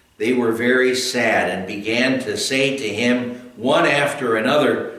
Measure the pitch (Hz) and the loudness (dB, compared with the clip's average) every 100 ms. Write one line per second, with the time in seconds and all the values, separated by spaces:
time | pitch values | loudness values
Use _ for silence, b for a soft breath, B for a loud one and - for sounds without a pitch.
0 | b _ 110 127 117 113 120 127 127 123 | b _ 0 2 2 0 2 4 4 2
1 | - 123 117 101 90 95 95 104 104 117 | -2 -2 0 2 0 -4 -6 -6 -4 0
2 | 131 131 110 98 - 135 135 - 107 104 | 0 0 -2 -4 -2 0 0 -2 -4 -2
3 | 123 123 - - - - 120 165 156 143 | 0 0 -2 -10 -16 -6 0 2 2 2
4 | 143 - 123 110 113 151 127 - - | 0 -2 -2 0 2 2 2 0 -4